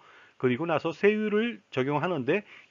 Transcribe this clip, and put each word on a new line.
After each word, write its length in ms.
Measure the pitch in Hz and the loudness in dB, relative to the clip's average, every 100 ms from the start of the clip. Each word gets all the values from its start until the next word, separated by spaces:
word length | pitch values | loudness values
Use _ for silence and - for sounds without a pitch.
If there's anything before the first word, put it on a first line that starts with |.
| - - - - | -14 -20 -20 -2
그리고 280 | 127 123 | 0 0
나서 280 | 170 151 165 | 0 -2 -2
세율을 680 | 156 202 214 214 208 233 214 _ | 2 2 2 0 0 -2 -6 _
적용하는데 720 | 135 131 147 160 170 123 185 - - - | -4 0 0 0 -2 0 0 -2 -20 -18